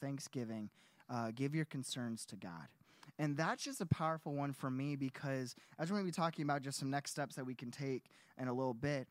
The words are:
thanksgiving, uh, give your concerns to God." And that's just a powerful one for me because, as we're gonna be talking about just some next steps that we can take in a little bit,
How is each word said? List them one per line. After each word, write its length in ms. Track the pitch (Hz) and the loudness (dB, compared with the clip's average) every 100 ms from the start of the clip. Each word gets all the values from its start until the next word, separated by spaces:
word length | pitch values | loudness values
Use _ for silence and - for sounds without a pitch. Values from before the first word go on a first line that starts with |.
thanksgiving, 720 | 139 135 - 135 113 110 104 - - - - | -4 -4 -2 -2 -2 -2 -4 -8 -20 -20 -4
uh, 220 | 123 113 | 0 0
give 220 | 113 139 | 2 2
your 100 | 156 151 | 2 0
concerns 580 | 139 120 135 120 113 - | -2 -4 -2 -2 -2 -6
to 100 | 98 | -8
God." 300 | 95 85 69 - - - - - | -8 -8 -10 -16 -20 -20 -18 0
And 180 | 151 143 | 2 4
that's 260 | 165 247 | 2 0
just 180 | 285 - | -4 -2
a 60 | 175 | 2
powerful 480 | - 160 160 165 | 4 4 0 -2
one 180 | 143 143 | 0 0
for 180 | 135 135 | 0 0
me 260 | 131 139 143 | 0 0 0
because, 580 | 135 - 143 135 127 - - - | -2 -2 0 0 -2 -6 -16 -4
as 120 | 165 | 0
we're 80 | 202 | 2
gonna 80 | 185 | 0
be 60 | |
talking 300 | 165 165 165 | 2 2 2
about 180 | 147 143 | 2 2
just 160 | 135 139 | 2 -2
some 120 | 135 | 0
next 200 | 143 - | 0 0
steps 220 | - 143 - | -2 -2 -2
that 80 | |
we 100 | 131 | -4
can 160 | 127 123 | -4 -6
take 360 | - 139 131 - - - - | -4 -2 -2 -4 -20 -20 -4
in 100 | 127 | 0
a 40 | |
little 220 | 123 131 | 2 2
bit, 340 | 117 143 143 127 | 2 2 2 -2